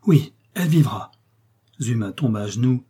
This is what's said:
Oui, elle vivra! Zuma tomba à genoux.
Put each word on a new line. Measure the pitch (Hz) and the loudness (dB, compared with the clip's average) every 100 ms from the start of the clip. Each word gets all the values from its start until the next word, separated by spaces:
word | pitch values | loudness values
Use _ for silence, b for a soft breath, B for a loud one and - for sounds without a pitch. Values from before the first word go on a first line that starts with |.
| - | 4
Oui, | 151 - _ _ | 2 2 _ _
elle | - 180 | -4 2
vivra! | 165 143 107 - _ _ _ _ _ _ _ | 2 2 0 -12 _ _ _ _ _ _ _
Zuma | 113 117 101 | -4 -4 -4
tomba | - 135 110 | -4 -2 -2
à | 104 | -6
genoux. | 98 127 127 | -2 -2 -2